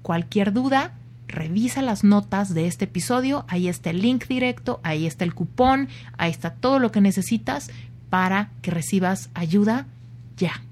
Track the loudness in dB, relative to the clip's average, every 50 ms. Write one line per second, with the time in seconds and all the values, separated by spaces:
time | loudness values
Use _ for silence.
0 | -2 -2 -2 -2 -2 0 0 0 2 2 2 0 0 2 2 2 0 -2 -8 -16
1 | -20 -20 -20 -18 -16 -10 -8 -6 -4 -2 0 0 0 0 0 -2 0 0 0 4
2 | 6 6 6 6 4 2 -2 -2 0 0 0 0 0 0 0 -2 -4 -4 -2 -6
3 | -2 0 0 0 2 0 0 -2 -2 -2 -2 0 0 0 -2 -4 -4 -4 -2 2
4 | 2 2 2 0 -2 -2 0 0 0 0 -2 -2 -4 -6 -6 -4 -2 -2 0 0
5 | 0 -2 -2 -2 -2 -2 -2 -4 -6 -4 2 4 4 4 4 2 0 -4 -8 -16
6 | -18 -16 -6 -2 -2 -2 -2 -2 -6 -8 -6 0 2 2 4 4 4 4 4 6
7 | 4 6 4 2 0 0 -2 -2 -2 -4 -6 -6 -8 -12 -16 -16 -16 -18 -18 -18
8 | -8 -2 0 0 2 2 2 0 -2 -4 -8 -8 -4 -2 -2 -2 -2 0 0 2
9 | 2 2 0 -2 -6 -10 -6 -4 -2 2 4 4 4 4 2 0 -4 -8 -16 -20
10 | -20 -20 -20 -18 -18 -18 -4 -4 -4 -2 -2 -8 -14 -18